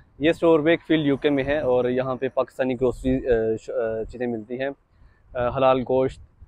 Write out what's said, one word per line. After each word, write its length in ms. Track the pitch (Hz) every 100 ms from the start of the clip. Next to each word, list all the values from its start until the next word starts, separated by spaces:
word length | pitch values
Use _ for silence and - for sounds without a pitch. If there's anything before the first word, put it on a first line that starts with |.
| _ -
ये 120 | 151
स्टोर 280 | 165 170 160
वेकफील्ड, 460 | 151 165 - 160 143
यूके 240 | 131 147
में 120 | 139
है 160 | 135 151
और 260 | 127 123 123
यहाँ 260 | 123 131 123
पे 120 | 131
पाकिस्तानी 460 | - 127 - 131
ग्रोसरी, 400 | 123 127 - 131
अ, 420 | 131 127 113 110 110
श-, 140 | -
अ, 340 | 131 113 110
चीज़ें 220 | 104 117 123
मिलती 300 | 113 107 123
हैं। 120 | 139
अ, 800 | 139 _ _ - _ _ 127 120
हलाल 320 | 131 135 131
गोश्त 400 | 120 131 131 - - _